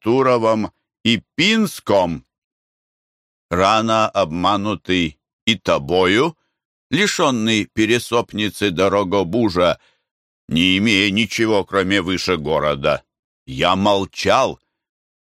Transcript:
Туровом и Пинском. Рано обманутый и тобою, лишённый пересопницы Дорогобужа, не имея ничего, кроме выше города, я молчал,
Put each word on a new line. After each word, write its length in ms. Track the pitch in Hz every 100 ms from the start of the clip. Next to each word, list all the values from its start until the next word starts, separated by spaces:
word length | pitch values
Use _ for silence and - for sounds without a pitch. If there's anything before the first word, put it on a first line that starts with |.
Туровом 720 | 113 127 131 123 110 110 101 _ _ _
и 180 | 120 113 - -
Пинском. 880 | 185 226 202 - - 101 87 73 _ _ _ _ _ _ _ _ _ _ _ _ -
Рано 580 | 87 95 110 113 110 110
обманутый 1080 | 101 85 85 90 101 104 92 - 92 80 - _ _ -
и 100 | 110
тобою, 840 | - 80 69 87 92 104 160 - _ _ _ _ -
лишённый 760 | 160 208 - 160 120 110 110 -
пересопницы 1040 | - 107 120 - 117 98 104 104 - 104
Дорогобужа, 1080 | 80 95 101 95 101 87 85 82 85 87 80 _ _ _ _ _ _ -
не 300 | 80 92 92
имея 320 | 113 98 101
ничего, 540 | 98 110 - 110 104
кроме 380 | 90 98 92 98
выше 340 | 87 90 - 87
города, 680 | 73 78 73 71 73 71 _ _ _ _ -
я 300 | 65 87 95
молчал, 840 | 104 101 95 - 95 120 117 - _ _ _ _ _ _ _